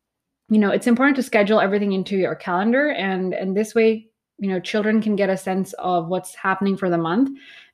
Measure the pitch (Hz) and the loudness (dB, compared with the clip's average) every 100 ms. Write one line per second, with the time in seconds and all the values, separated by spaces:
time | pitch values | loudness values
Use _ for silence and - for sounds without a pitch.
0 | _ _ _ _ - 214 202 208 247 240 | _ _ _ _ 0 2 4 2 2 4
1 | 277 269 247 214 202 214 196 202 202 190 | 4 2 0 2 4 2 2 0 0 -2
2 | 180 196 175 156 - 175 214 247 294 - | -2 -2 -2 -2 -4 -2 0 2 0 -2
3 | 190 190 185 170 190 196 220 233 226 220 | -2 -2 -2 -4 -2 -2 -2 2 2 2
4 | - _ _ - 196 185 180 214 208 220 | -4 _ _ -8 -4 -4 -4 -2 0 0
5 | 208 202 196 185 190 190 185 - 180 180 | 2 0 0 -2 -2 -4 -4 -6 -2 -2
6 | 165 185 - - 196 190 202 190 185 170 | -2 -4 -6 -6 -4 -2 0 -2 0 0
7 | 165 185 269 - - - - | 0 0 0 -2 -16 -20 -12